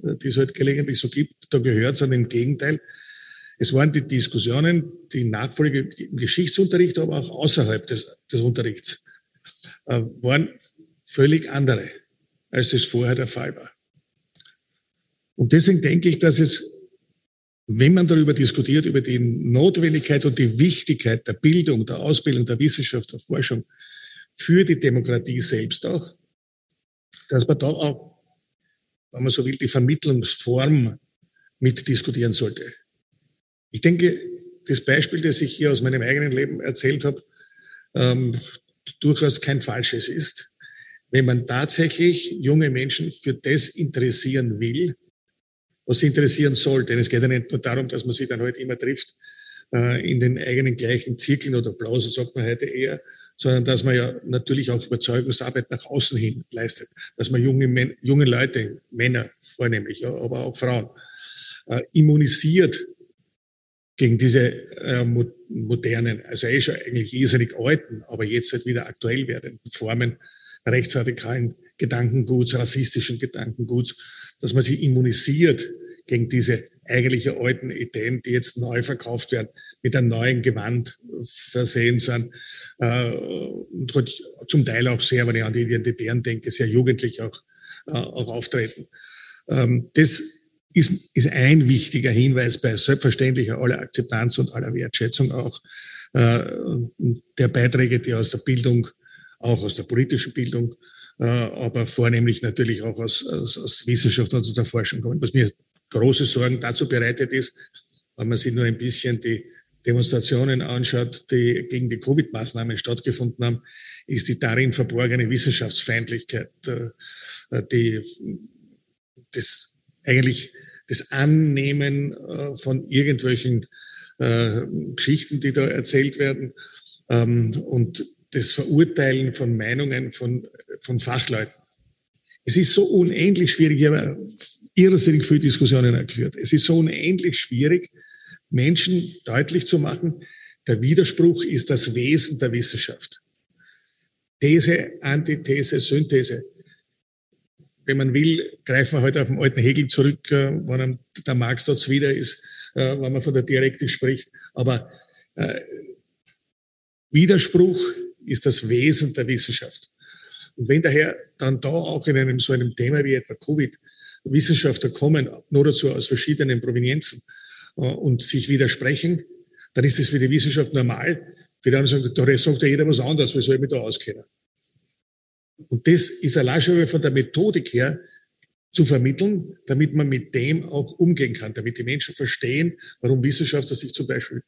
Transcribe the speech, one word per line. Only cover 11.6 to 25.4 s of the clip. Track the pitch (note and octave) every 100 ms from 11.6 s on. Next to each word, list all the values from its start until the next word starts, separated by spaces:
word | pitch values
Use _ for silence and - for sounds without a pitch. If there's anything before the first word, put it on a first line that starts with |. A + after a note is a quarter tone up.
| C3 A2+ F#2+ - _ _ _ _ _
als | B2+ A#2+
es | B2 -
vorher | A#2+ B2 B2+
der | B2
Fall | - - -
war. | - _ _ _ _ _ _ _ - _ _ _ _ _ _ _ _ -
Und | A#2+
deswegen | D#3 F#3 F3+
denke | C#3 E3+ F3
ich, | D3+
dass | E3 D3
es, | D3+ - - - - _ _ _ _ _ _ _ -
wenn | A2 C#3
man | F#3 E3+
darüber | D#3+ D3+
diskutiert, | D3 B2+ - C3 D3 D3+
über | C#3+
die | C3 B2
Notwendigkeit | A#2+ A2+ - B2 F3 E3+ E3 D#3 - C#3+ D3
und | A#2+
die | B2 A2
Wichtigkeit | F3 - - C3+ A2+ A2+ -
der |
Bildung, | G#2+ D3+ F3 D#3 A#2 G#2+
der | -
Ausbildung, | D3 - D#3 B2 A#2+
der | A#2
Wissenschaft, | D3 - B2+ B2 -
der | A#2+
Forschung | - C#3 B2+ A#2 - _ - - - - -
für | - - F3
die | F#3 D#3+
Demokratie | C3+ B2 B2 A#2+ - B2